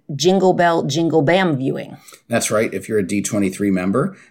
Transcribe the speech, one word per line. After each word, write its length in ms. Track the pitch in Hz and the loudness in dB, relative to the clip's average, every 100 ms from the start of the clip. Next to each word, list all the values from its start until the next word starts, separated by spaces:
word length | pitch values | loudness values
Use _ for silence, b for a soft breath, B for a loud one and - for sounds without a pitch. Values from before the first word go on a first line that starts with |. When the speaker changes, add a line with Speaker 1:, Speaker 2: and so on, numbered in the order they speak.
| - | -14
Speaker 1:
Jingle 380 | 143 175 190 185 | 0 2 4 4
Bell 300 | 170 170 165 | 4 2 2
Jingle 400 | 156 147 165 160 | 0 -2 0 2
Bam 340 | 147 180 185 135 | 2 2 2 0
viewing. 400 | 135 143 - - B B _ | -4 -6 -10 -18 B B _
Speaker 2:
That's 220 | 117 - | -4 0
right. 220 | 107 - | 0 0
If 140 | 95 - | -4 -4
you're 100 | 107 | -2
a 80 | 90 | 0
D 140 | 101 | -4
twenty-three 480 | 95 107 95 - 101 | -2 -2 -2 0 0
member, 460 | 95 92 113 190 B B | 0 0 0 -2 B B